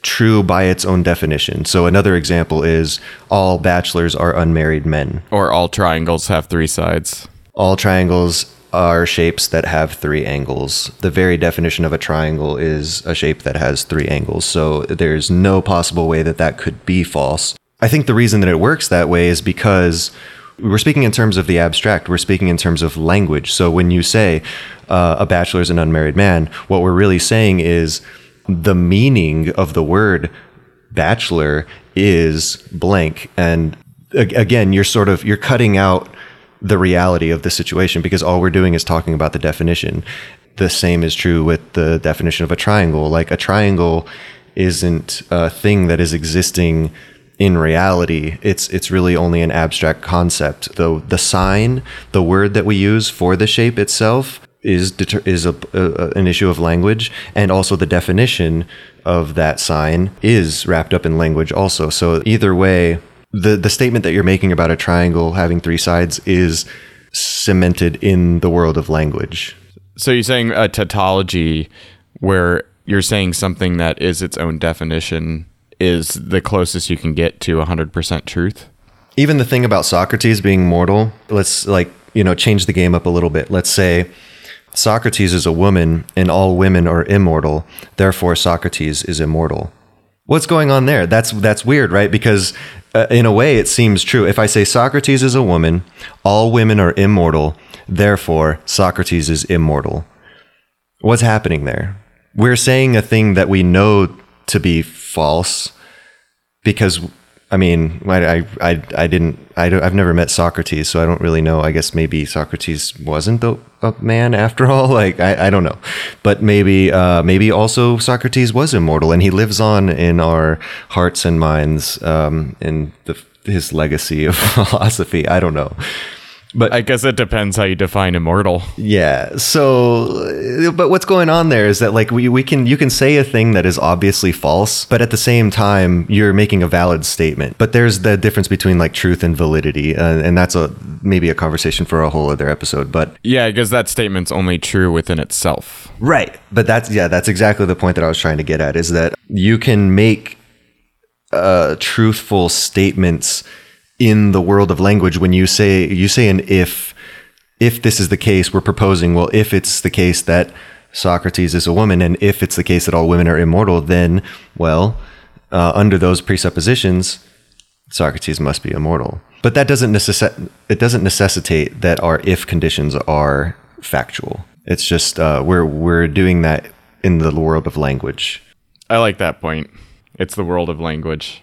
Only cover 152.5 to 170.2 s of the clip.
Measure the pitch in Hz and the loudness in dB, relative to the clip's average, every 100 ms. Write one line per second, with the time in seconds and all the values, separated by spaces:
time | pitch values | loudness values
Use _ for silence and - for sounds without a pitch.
152.5 | - - - 98 95 90 80 - - - | -2 -2 0 0 2 0 0 -4 -6 -10
153.5 | - - _ _ _ 117 107 104 95 87 | -20 -20 _ _ _ 2 4 4 2 2
154.5 | 101 98 85 98 104 92 85 90 92 92 | 2 2 2 2 4 2 2 2 4 2
155.5 | - 104 95 82 92 98 - 110 95 - | 2 2 2 2 0 0 2 2 2 2
156.5 | 98 87 - - - - - - _ _ | 0 0 -4 -12 -16 -20 -20 -20 _ _
157.5 | _ 117 117 113 110 92 98 - 95 87 | _ 0 2 -2 0 -2 0 2 2 2
158.5 | 95 - - 98 92 85 87 85 107 107 | -2 -2 0 0 2 2 2 2 0 2
159.5 | 98 - - 92 - 90 85 - 85 - | -2 -2 -4 -4 0 0 0 0 0 0
160.5 | - - - _ - 92 87 92 - 90 | -8 -20 -20 _ -4 -2 0 -2 -2 -2
161.5 | 85 85 87 110 90 87 87 101 - 92 | 0 0 2 2 2 2 2 0 0 -4
162.5 | - - 87 - 82 82 87 85 80 82 | -4 0 0 0 0 2 2 2 2 2
163.5 | 87 101 87 76 87 85 90 - - - | 2 2 0 2 2 2 0 -4 -20 -20
164.5 | - 82 80 101 113 - - _ - _ | -4 0 2 0 -2 -12 -20 _ -20 _
165.5 | 90 87 - 104 95 90 90 - 92 90 | 0 0 2 2 4 2 0 -2 -2 -2
166.5 | 85 82 123 95 90 92 - _ _ _ | -2 -2 0 0 0 -2 -10 _ _ _
167.5 | _ _ _ _ - 78 76 - 76 71 | _ _ _ _ -4 -4 -4 -8 -4 -4
168.5 | 71 - - 78 80 - - _ _ 117 | -4 -6 -4 -2 -2 -4 -10 _ _ 0
169.5 | 123 139 135 120 104 - 98 | 2 2 2 2 2 0 0